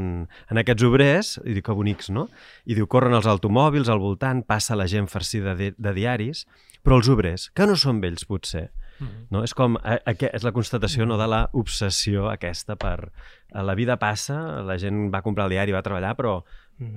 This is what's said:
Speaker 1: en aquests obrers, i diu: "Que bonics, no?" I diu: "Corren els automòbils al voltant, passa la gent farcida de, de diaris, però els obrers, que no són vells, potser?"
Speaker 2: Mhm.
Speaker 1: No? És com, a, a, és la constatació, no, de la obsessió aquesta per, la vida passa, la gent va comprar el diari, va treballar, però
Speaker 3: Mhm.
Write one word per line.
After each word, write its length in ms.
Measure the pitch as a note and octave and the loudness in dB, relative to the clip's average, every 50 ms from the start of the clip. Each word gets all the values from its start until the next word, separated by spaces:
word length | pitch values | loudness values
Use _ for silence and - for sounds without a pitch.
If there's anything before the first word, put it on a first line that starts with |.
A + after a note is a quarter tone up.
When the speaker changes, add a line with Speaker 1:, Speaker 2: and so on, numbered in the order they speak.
| F#2+ F2+ F2 F2 E2+ - - - - - | -2 -2 -4 -4 -6 -8 -12 -16 -8 -2
Speaker 1:
en 80 | A2 A2+ | 0 0
aquests 240 | A2 B2 A#2+ G#2 | 2 2 2 4
obrers, 540 | B2 B2 A#2+ C3+ C#3 C#3 C#3+ F#3 A3 - - - - | 6 6 6 6 6 6 4 2 0 -2 -8 -8 -6
i 80 | - G#2+ | -4 -4
diu: 80 | G2 | -4
"Que 160 | - - G#2+ G2 | -2 -2 -2 0
bonics, 320 | G#2 G#2 G2+ - - - | 0 0 -2 -2 -4 -6
no?" 160 | F#2+ A#2+ F3 A#3+ _ - - - - - - | -4 -4 -4 -6 _ -20 -20 -20 -20 -14 -6
I 80 | - A#2 | -2 0
diu: 160 | A2 G#2 - | 0 0 4
"Corren 240 | - B2+ B2 B2 B2 | 4 4 4 6 4
els 160 | A2+ G#2 A2+ | 4 4 4
automòbils 560 | G#2 F#2 - G#2 G2+ B2 D3 D#3 C#3+ D3 C3 A#2 A2+ | 2 2 2 2 4 4 4 4 4 2 2 2 2
al 80 | G#2 | 0
voltant, 400 | F#2+ G2+ G2 - C3+ C3 B2+ B2+ | 0 -2 -2 -2 -2 -2 -2 -2
passa 320 | A#2 - A2 G#2+ - - A#2 | 0 0 -2 0 0 -2 0
la 160 | G#2 F#2+ F2+ | 0 0 0
gent 160 | G2 G#2 G2+ | 0 0 -2
farcida 480 | F#2 - G2 F2 - - A2 G2 G2 F#2 | -2 -4 -6 -6 -4 -4 -4 -2 -2 -4
de, 160 | F2 G2 G2+ F#2 - | -4 -4 -6 -6 -4
de 140 | A2 G2+ G2 | -4 -2 -2
diaris, 540 | F#2 G#2 A#2+ B2 A2+ G#2+ B2 D#3+ - - _ _ _ _ _ - - - | -2 -2 -2 -2 -2 -4 -4 -6 -10 -12 _ _ _ _ _ -8 0 4
però 140 | C#3 C3 B2+ | 6 8 8
els 80 | G#2+ B2 | 8 6
obrers, 380 | C3+ G#2+ G2 F2 E2+ F2+ - - - | 4 4 4 0 -2 -4 -8 -6 0
que 80 | - G3 G#3 | 2 4 4
no 80 | G3 D3+ | 4 4
són 220 | - C#3 A#2+ G#2+ | 4 2 2 0
vells, 240 | F#2+ F2 E2+ - - - | 0 -2 -4 -6 -6 -6
potser?" 380 | G2+ F#2 - - - E2 D#2+ - - - - - - - | -6 -6 -4 -6 -6 -8 -8 -8 -10 -12 -12 -12 -14 -12
Speaker 2:
Mhm. 240 | C#3 A#2+ G2 A2+ A2+ - | -12 -12 -12 -12 -8 -4
Speaker 1:
No? 100 | G2 G2 | -2 -2
És 120 | A2+ A#2 - | -2 -2 0
com, 220 | - C3 A#2+ A2+ - | 2 2 2 2 0
a, 180 | - G#2+ A2+ | 0 -2 -2
a, 160 | - - - | -2 0 -2
és 320 | A2 - C3+ B2 - A#2+ A#2 | -2 -2 -2 -2 -2 -2 -2
la 80 | A#2+ G2+ | -2 0
constatació, 520 | A#2+ A2 - - A#2 G2+ F#2+ D#2+ B2+ A2+ | -2 -2 -2 -2 -2 0 0 0 2 0
no, 100 | A#2 A2+ G#2 | 2 2 0
de 80 | A2 | 0
la 140 | A2+ A2 A2 A#2 - - B2+ | 2 2 2 2 0 0 -2
obsessió 680 | A2 - - - A2 G2 F#2 - - G#2+ G2+ G2+ G2 A2 | -2 -2 -2 -2 -2 -2 -2 -2 0 0 0 0 0 -2
aquesta 460 | G#2+ - - F2 F2 - - - G#2+ - | -4 -4 -6 -8 -8 -8 -8 -10 -8 -4
per, 300 | - F#2+ F2+ E2 - - - - - - - _ _ - | -4 -4 -2 -4 -6 -10 -14 -18 -20 -20 -20 _ _ -12
la 240 | - G2+ G2 G2 F#2+ | -8 -4 -2 -2 0
vida 220 | G2 A#2+ A#2+ B2 - | 0 2 0 0 0
passa, 380 | A2 G#2 G#2+ G#2 - - C#3 D3+ E3 D#3+ D#3 C3 | 0 -2 -2 -2 -4 -6 -6 -6 -6 -6 -8 -8
la 140 | G2 F#2+ F#2+ F2+ | -6 -6 -4 -4
gent 300 | F#2+ G2+ G2+ G#2 G#2 G2+ | -2 -2 -2 -2 -2 -2
va 120 | F#2+ F#2+ F#2 | -2 -2 -2
comprar 240 | A2 G2+ G#2 G2+ F#2+ | -2 -2 0 0 0
el 60 | F#2 | 0
diari, 160 | F#2+ G2+ G#2 F#2+ | 0 0 0 -2
va 80 | F#2 | -2
treballar, 300 | F#2 G2+ G2+ F2+ F#2 G2+ A2 - | -2 -4 -4 -4 -4 -4 -4 -2
però 180 | B2+ A2+ G2 F2 - - - - _ _ _ - | -2 -2 -2 -2 -6 -10 -20 -20 _ _ _ -14
Speaker 3:
Mhm. 140 | B2+ A2+ G#2+ | -14 -12 -8